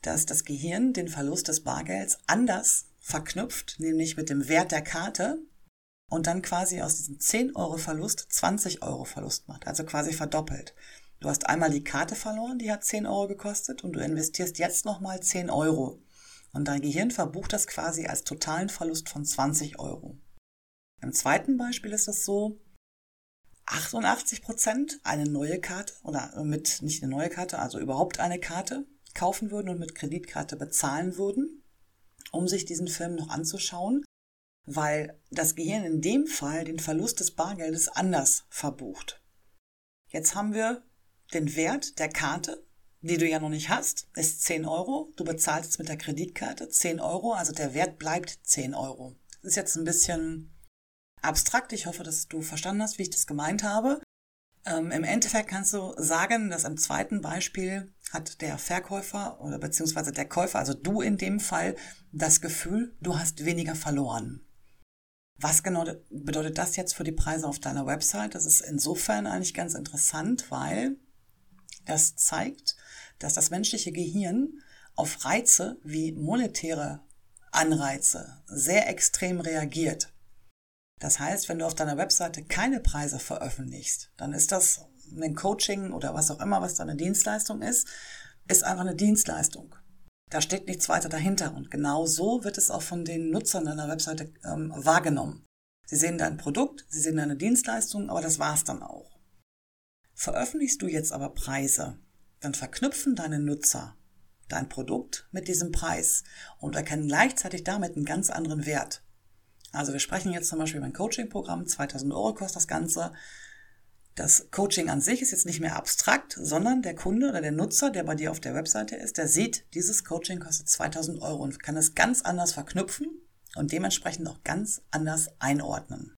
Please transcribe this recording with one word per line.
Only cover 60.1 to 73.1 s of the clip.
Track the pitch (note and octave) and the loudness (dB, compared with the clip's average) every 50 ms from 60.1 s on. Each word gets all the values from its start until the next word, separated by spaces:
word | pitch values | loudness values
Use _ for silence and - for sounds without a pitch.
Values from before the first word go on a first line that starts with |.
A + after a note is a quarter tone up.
der | - - C#3+ D3 | -2 -2 -4 0
Käufer, | - F3 F3+ F3+ - - | 2 2 2 2 2 0
also | - C3+ C#3 | 0 0 -2
du | - - E3+ G3+ A3 | -2 0 0 2 2
in | - A3 G#3 F#3 | 4 2 2 2
dem | F#3+ F#3+ G3+ G#3 | 2 2 2 0
Fall, | - - F#3 E3 E3+ F#3+ F#3 - - - - - - - | 0 0 0 2 2 0 -2 -4 -10 -16 -16 -18 -20 -12
das | - D3+ D#3 D#3 - - | -2 0 4 6 6 6
Gefühl, | - D#3+ D#3+ - - E3 F#3+ A3 A#3+ A#3+ - - | 6 2 -4 -2 -2 0 0 0 0 -2 -6 -6
du | D3+ F3+ D#3+ D#3 | -2 0 0 2
hast | E3+ D#3+ - - D3 | 0 -2 -2 0 0
weniger | E3 E3+ E3+ E3 D#3+ E3 | 0 0 0 0 -2 -4
verloren. | D#3 - D3+ D3 C#3 C#3 B2+ A#2+ A2+ G#2+ A#2+ B2+ - - - - - - - - - - _ _ _ _ _ _ _ _ _ _ - | -4 -2 0 2 2 2 0 -2 -4 -4 -6 -10 -12 -14 -18 -20 -20 -20 -20 -20 -20 -20 _ _ _ _ _ _ _ _ _ _ -2
Was | - D3 D#3+ - - | 2 4 4 4 4
genau | F#3 F3+ E3 E3 | 4 0 2 0
de-, | E3 - - - - | -2 -4 -10 -14 -12
bedeutet | D3+ D3 C#3+ D3+ D3 D#3 D3+ D#3 D#3 D#3+ | -12 -6 -4 -2 -2 0 -2 -2 -2 -2
das | F3+ F3+ - | -2 0 -2
jetzt | - F3+ - - | -2 -2 -2 -2
für | - E3+ | -2 -2
die | D#3 | -2
Preise | D#3+ D#3+ - D#3 D#3+ D#3+ D#3 D3 | 2 2 2 2 2 0 0 -2
auf | C#3+ - | -4 -4
deiner | - C#3 C3+ C#3 C3+ | -4 -4 -2 -2 0
Website? | C3 C#3+ D3+ - - - G3+ G#3 G#3+ - | 0 0 2 2 2 2 2 -2 -4 -2
Das | F#3 - | -2 4
ist | D3+ - - | 6 6 6
insofern | - C3+ D3+ C#3+ - D#4 F3 - - - G#3+ G#3 G#3 | 6 2 -2 0 0 0 0 0 2 2 2 2 2
eigentlich | G#3 F#3+ F#3 F#3 - - | 0 0 0 -2 -2 -2
ganz | - E3+ E3+ E3 | -2 -4 -2 -4
interessant, | - D3 - - D3 - - - D#3 D#3+ G#3 B3+ - - - | -6 -6 -6 0 2 2 2 2 0 0 2 0 0 0 -4
weil | - C3 C3+ D3 E3+ G#3 A#3+ C4+ C#4 C4+ - _ - - _ _ - _ _ - - - - - - - - | -4 -2 -2 0 0 0 0 0 -2 -4 -10 _ -20 -20 _ _ -20 _ _ -20 -20 -20 -20 -20 -20 -16 -6
das | - D#3+ D#3 - - - | -2 2 4 4 2 4
zeigt, | - - - D#3+ D#3+ G3 C4 C#4+ - - - - - - - - - - - | 2 2 2 2 0 -2 -2 -6 -4 -4 -4 -4 -4 -14 -20 -18 -18 -18 -20